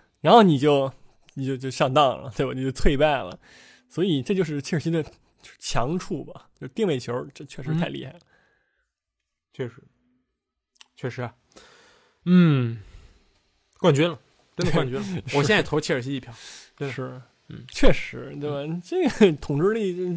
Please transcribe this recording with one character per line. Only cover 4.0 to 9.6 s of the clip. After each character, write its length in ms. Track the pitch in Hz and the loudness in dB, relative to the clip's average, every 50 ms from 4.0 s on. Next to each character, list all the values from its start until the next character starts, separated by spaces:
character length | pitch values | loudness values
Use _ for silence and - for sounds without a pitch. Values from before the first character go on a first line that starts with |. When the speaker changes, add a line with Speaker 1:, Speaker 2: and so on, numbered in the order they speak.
| 180 | -2
Speaker 1:
以 180 | 208 156 135 | 0 0 -2
这 140 | 120 - 202 | -2 -2 -2
就 80 | 185 175 | -2 -2
是 180 | 151 151 143 | -2 -4 -6
切 140 | 139 - 190 | -6 -4 -6
尔 40 | 151 | -4
西 120 | - 165 | -2 -2
的 120 | 165 165 147 - - _ _ _ _ _ - - - _ | -2 -4 -4 -6 -10 _ _ _ _ _ -20 -20 -20 _
强 400 | - - - 127 117 135 170 185 | -10 -4 -2 0 0 0 -2 -6
处 260 | - - - 135 - | -6 -6 -8 -10 -10
吧， 240 | - - - - _ _ _ | -12 -16 -20 -20 _ _ _
就 80 | 143 135 | -16 -12
是 60 | - | -6
定 120 | - 220 | -4 -2
位 140 | 185 147 127 | -2 -2 -4
球， 260 | - - 120 127 147 147 - | -4 -6 -8 -8 -8 -10 -14
这 120 | - 151 | -18 -20
确 180 | 131 - - - | -18 -16 -14 -8
实 100 | 156 156 | -6 -4
太 120 | 165 170 139 | -4 -4 -4
厉 180 | 139 69 - | -6 -10 -12
害 60 | - | -14
了。 80 | - - | -16 -20
Speaker 2:
嗯。 80 | _ _ _ _ _ _ _ _ _ _ _ _ _ _ _ _ _ _ _ _ _ _ _ _ _ _ _ | _ _ _ _ _ _ _ _ _ _ _ _ _ _ _ _ _ _ _ _ _ _ _ _ _ _ _
确 140 | - | -10